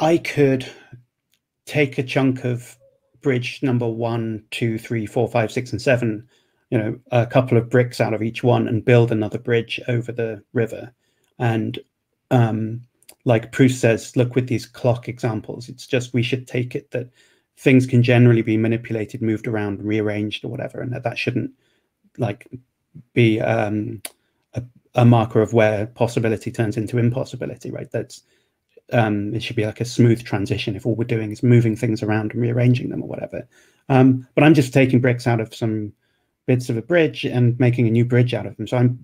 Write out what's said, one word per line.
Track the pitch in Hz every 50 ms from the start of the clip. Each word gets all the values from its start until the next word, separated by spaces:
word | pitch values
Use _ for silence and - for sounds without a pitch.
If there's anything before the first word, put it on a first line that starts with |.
I | 160 160 170 165
could | 165 - - 147 143 135 135 131 131 - - - - _ - - _ _ _ _ _ _ _ _ _ _ _ _ _
take | - - 151 151 135 131 -
a | 127
chunk | 123 - 143 131 135 123 127 -
of | 123 123 120 120 - - _ _ _ _ _ _ _ _ _
bridge | - 147 127 123 120 120 - - -
number | 139 123 123 123 117
one, | 113 110 117 117 117 117 113 113 110 107 - _
two, | - - 123 117 110 110
three, | - - 123 117 107
four, | 101 - 131 120 110
five, | - 123 110 107 -
six, | 131 127 123
and | - 101
seven, | - 151 131 120 123 117 107 104 120 _ _ _ _ _ _ _ _ _
you | - 117
know, | 104 110 117 - - _ -
a | 120 113
couple | 117 - 135 123 127 127
of | 117 113 120
bricks | - 127 123 123 - -
out | 120 110 110
of | 104 107
each | 113 113 - -
one | 120 120 113 113
and | 113 120 107 104
build | - 123 120 117 113 117
another | 110 107 104 - 120
bridge | - - 120 117 117 - - - -
over | - 123 120 117 -
the | 113 113 113 113 110 104 104 _ -
river. | 127 113 107 - 95 - 123 - _ _ _ _ _ _ _ _ -
And, | 127 120 110 113 107 110 123 - - _ _ _ _ _ _ _ _ _
um, | 131 127 117 110 107 110 110 110 113 120 123 _ _ _ _ - _ _ _
like | 131 120 113 113 - -
Proust | - 139 127 127 123
says, | - 117 113 104 - - -
look, | 131 123 123 -
with | 131 127 127
these | 123 107 -
clock | - _ - - 127 117 123 - -
examples, | 123 123 - 120 107 107 - - 104 - 120 -
it's | 127 - -
just, | - - 127 123 123 -
we | 127 113
should | - - 123 127 -
take | - 127 123 123 -
it | 143 - _
that | - 127 123 123 _ _ _ _ _ _ _ _ _ _
things | - 156 131 131 127
can | 127 - 120 120
generally | 123 123 117 120 120 120 113 110
be | 113 110
manipulated, | 110 110 113 117 113 117 - 113 113 107 104 - 120
moved | 113 110 110 107 -
around, | 123 113 107 104 104 101 95 98
rearranged | 104 107 110 104 107 104 104 107 107 101 - -
or | -
whatever, | - - - - - -
and | - 123 120
that, | - 123
that | 117 - -
shouldn't, | - - 120 127 92 - - _ _ _ _ _ _ _ _ _ _ _ _
like, | - 127 104 107 113 - - - 123 - _ _ _ _ _ _ - - _ _
be, | - 120 113 107 110
um, | - - 113 113 110 104 107 107 107 113 113 107 - - - _ _ _ _ _ _ _ -
a, | - 123 - _ _ _ _ _
a | - 120
marker | 120 120 117 110 113 - 113 110
of | 104 117
where | 113 107 107 107 101 104
possibility | 107 - - 123 117 - 143 113 113 110 98 - 113
turns | 107 - 113 107 104 -
into | 107 101 -
impossibility, | 123 117 120 120 131 135 - - 127 - 143 - - - -
right? | - - - -
That's, | - 120 101 - - - _ _ _ _ _ _ _ _ _ _ _ - _ - -
um, | 127 117 110 104 104 101 104 104
it | 113 -
should | - 120
be, | - 107
like, | 107 107 -
a | 117
smooth | 120 - - 135 120 113 113 -
transition | - - 104 98 98 - 98 - - 104
if | 95 -
all | 120 110
we're | 107 117
doing | 123 123 113 110 107
is | 107 - -
moving | 123 120 120 113 117 110
things | 107 - 117 110 107 -
around | 104 107 110 107 107 110
and | 113
rearranging | 123 117 120 120 120 123 127 123 - -
them | - - -
or | -
whatever. | - - - - - 85 - - _ _ _ _ _ _ _ -
Um, | 139 127 127 131 127 127 127 - _
but | - 143
I'm | 151 165
just | 147 135 127 -
taking | 139 135 127 127 123
bricks | 127 131 120 123 -
out | 123 117 113
of | 110 107 -
some | - 123 110 110 107 107 104 - _ _ _ _ _ _ _ _ _ _
bits | - 127 123 123 123
of | 123 113
a | 110
bridge | - 175 175 160 147 123 - -
and | 143 - 127 123 120 120 123
making | 131 123 120 123 123
a | 110
new | 113 117 120
bridge | 120 123 120 120 123 120
out | 107 101
of | 101 101
them. | - 110
So | 104 - 123
I'm, | 123 123 123 123